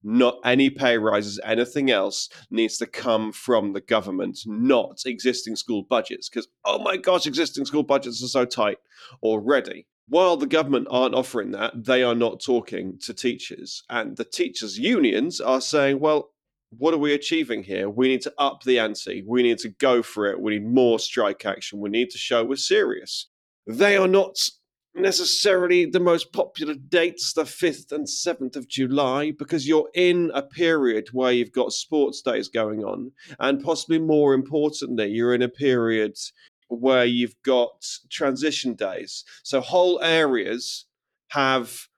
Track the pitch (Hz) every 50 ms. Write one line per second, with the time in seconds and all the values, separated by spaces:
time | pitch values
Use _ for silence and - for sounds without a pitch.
0 | - 104 110 123 127 120 123 - - 123 123 131 139 135 135 - 135 123 120 113
1 | 107 110 101 104 104 104 101 104 - 107 113 113 120 120 - 151 139 131 120 98
2 | 95 101 - - - - - - - _ - 110 113 107 - - 117 - - -
3 | - 127 113 110 110 107 104 - - - 123 110 101 101 98 98 95 - 117 110
4 | 95 101 92 92 95 95 98 - - 110 107 107 120 131 135 120 98 - - -
5 | - 131 120 107 - 127 120 123 - 113 110 - - - 113 101 95 _ 127 113
6 | 110 - - - - - - 120 - _ _ _ _ - - - - 202 190 185
7 | 185 185 180 175 - 156 127 147 165 139 - 143 139 - 143 151 143 - 139 139
8 | 139 123 117 110 127 120 - 135 123 123 - - 107 104 - - _ _ _ -
9 | - - - _ - 110 110 107 104 120 143 131 - - 95 87 _ _ _ _
10 | _ _ 131 170 185 180 170 143 147 131 156 160 156 139 139 123 - - - 127
11 | 131 127 - 131 127 - - 120 101 101 101 98 107 117 - 117 110 123 127 127
12 | 127 120 117 117 120 113 - - - - 123 117 110 - 110 92 92 95 92 92
13 | - - 98 - - 123 117 - - - - - - - - - _ _ 131 117
14 | 110 113 107 - 117 _ - - 175 - - - 113 104 95 104 131 202 247 208
15 | 147 113 95 104 131 170 170 - - 120 131 131 127 - - 151 139 139 139 135
16 | 147 156 156 147 - _ _ _ _ _ _ _ _ _ 113 113 131 165 165 151
17 | 143 147 143 143 143 - 165 165 151 120 117 104 95 95 98 98 98 104 104 113
18 | 131 131 131 127 - - - - 143 139 - - - 127 127 117 110 107 104 -
19 | - 98 95 98 95 104 120 123 123 120 117 - - 113 98 _ - 135 123 120
20 | 113 - - 110 104 101 98 87 98 107 107 104 101 113 120 131 127 120 113 107
21 | - - - 120 107 101 98 - - 104 98 104 - - 104 101 104 101 104 117
22 | 123 123 - - - - 127 117 113 120 139 139 - - 185 214 196 131 107 -
23 | - - - - - _ _ _ _ _ _ _ _ 104 113 120 196 202 202 196
24 | 190 185 185 196 190 - - - - - - _ _ _ _ _ _ _ _ 170
25 | 185 190 185 185 180 - - - - 208 190 185 180 175 180 180 170 156 170 180
26 | 180 180 170 165 - _ - - - - _ - 156 147 151 139 135 139 - 175
27 | 165 175 175 - - - - 160 156 - - - - 170 139 - - _ 139 151
28 | 147 139 - - - 175 165 170 135 127 - 143 123 _ - 131 135 123 131 143
29 | 143 127 127 143 147 156 147 151 147 - 170 160 131 139 156 156 151 - - 175
30 | 180 180 175 175 170 160 - 139 139 139 - 147 175 165 165 156 135 123 110 107
31 | 104 - 120 127 127 127 123 123 120 107 _ 127 120 - - - - _ 156 151
32 | 143 - 139 - - 131 117 110 107 - - 117 110 107 107 107 107 101 95 95
33 | 117 127 _ _ - - - _ - 131 139 139 139 160 165 160 - - 160 160
34 | 160 156 156 151 147 139 135 135 131 127 151 151 147 151 151 - 143 131 127 110
35 | 107 101 104 113 117 120 123 120 123 120 123 - 143 135 127 120 117 113 113 110
36 | 107 107 107 - - - _ _ _ _ _ _ _ _ 120 117 120 135 131 127
37 | 123 120 120 120 120 113 _ _ _ 135 131 123 120 - - _ - - - -
38 | _ _ - - 160 139 131 120 143 156 139 - - 131 113 - 107 98 92 85
39 | - - - - - - - - _ - - 131 123 - - 180 180 180 180 -
40 | 151 165 160 165 156 143 127 113 98 95 113 123 - - - - - _ _ _
41 | _ _ _ _ _ _ - 147 139 135 131 131 120 110 - - - _ _